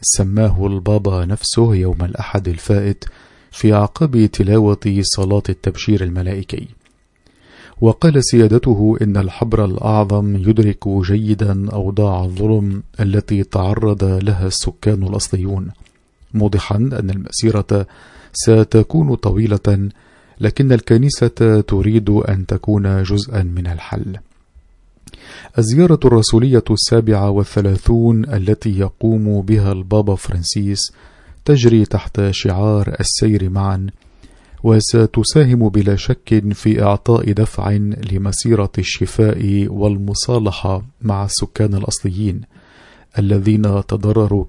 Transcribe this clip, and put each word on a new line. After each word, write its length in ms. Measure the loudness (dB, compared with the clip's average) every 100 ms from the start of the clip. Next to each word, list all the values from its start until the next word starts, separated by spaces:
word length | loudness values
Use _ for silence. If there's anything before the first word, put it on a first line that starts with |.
سماه 640 | -4 0 0 2 2 2 0
البابا 580 | -2 0 0 0 -2
نفسه 500 | -2 -4 -2 0 2
يوم 280 | 2 0 -2
الأحد 460 | -4 -6 -6 -4 -4
الفائت 560 | -6 -2 0 0 -4 -8 -16 -20 _ _
في 240 | -2 2
أعقاب 520 | 4 2 0 0 2 2
تلاوة 720 | 2 2 4 4 0 0 -2
صلاة 420 | -2 -2 0 -2 -2
التبشير 560 | -4 -6 -6 -2 0
الملائكي. 640 | 0 -4 -4 -6 -8 -12 -12 -20 _ _ _ _ _ _ _ -20 -20 0
وقال 440 | 2 4 4 4
سيادته 720 | 2 4 4 4 2 2 2 2
إن 140 | 0 0
الحبر 480 | -2 -4 -2 0
الأعظم 720 | 0 -2 0 0 2 0 0 0
يدرك 520 | 2 2 2 0 -4
جيدا 840 | -2 0 0 0 -2 0 -2 -4
أوضاع 540 | -4 -4 0 0 0
الظلم 580 | -4 -2 0 2 0 -4 -8 -4
التي 420 | -2 0 0 -2
تعرض 640 | -2 -2 -2 0 0 0
لها 420 | 0 0 0 -2 -2
السكان 560 | -4 -6 -4 -2 0
الأصليون، 680 | -2 -4 -4 -4 -4 -4 -8 -14 -20 _ _ _ -8
موضحاً 420 | -2 0 -2 -2 -2
أن 340 | -2 -2 -4
المسيرة 760 | -6 -8 -2 0 0 0 -2 -4 -12 -20 -20 -16
ستكون 840 | -4 4 4 6 2 2 0 0
طويلة، 720 | 0 0 0 0 0 0 0 -2 -10 _ _ _ -4
لكن 320 | -4 0 2
الكنيسة 880 | 2 4 2 2 0 -2 2 2 2
تريد 500 | 2 0 2 2 2
أن 360 | 0 0 -4 -2
تكون 560 | -4 0 0 0 0
جزءاً 400 | 0 -2 -2 -4
من 240 | -4 -4 -6
الحل. 500 | -8 -8 -8 -8 -10 -16 _ _ -20 _ _ _ _ -20 -20 -20 -20 -8 -2
الزيارة 420 | 0 4 4 4
الرسولية 600 | 6 4 4 2 4 2 2
السابعة 600 | -2 2 0 2 0 0
والثلاثون 960 | 0 -2 0 0 2 2 2 4 2
التي 540 | 0 -2 0 -2 -2 -2
يقوم 640 | -4 -2 -2 0 0 -2
بها 300 | 2 2 2
البابا 420 | -2 0 0 0
فرانسيس 800 | -2 -4 -6 -4 -4 -4 -4 -6 _ -20 _ -20 -10
تجري 400 | 2 4 6 4
تحت 460 | 2 -2 -4 -2 -2
شعار 680 | -2 -2 0 0 0 -2 -4
السير 500 | -6 0 0 0 0
معاً، 360 | -2 -2 -2 -6 -10 -20 _ -20 -20 _ -4
وستساهم 1040 | 2 4 4 2 2 0 0 2 4 4 2
بلا 280 | 2 0 0
شك 560 | -2 -6 0 0 0
في 300 | -2 0 2
إعطاء 500 | 2 0 2 0 2
دفع 380 | 0 -2 -2 -2 -2 -2 -4 -4
لمسيرة 600 | -4 -4 -2 0 2 0 -4
الشفاء 880 | -6 -4 -4 0 0 2 0 0 -2
والمصالحة 1120 | -2 -2 -2 -4 -4 -2 -2 -2 -4 -4 -4 -8 -8
مع 220 | -4 -4
السكان 500 | -4 -6 -6 -2 -2
الأصليين 640 | -2 -4 -6 -6 -4 -4 -6 -10 -20 _ _ -20 _ _ -4
الذين 440 | 0 2 2 2
تضرروا 840 | 2 0 -2 -2 0 2 2 0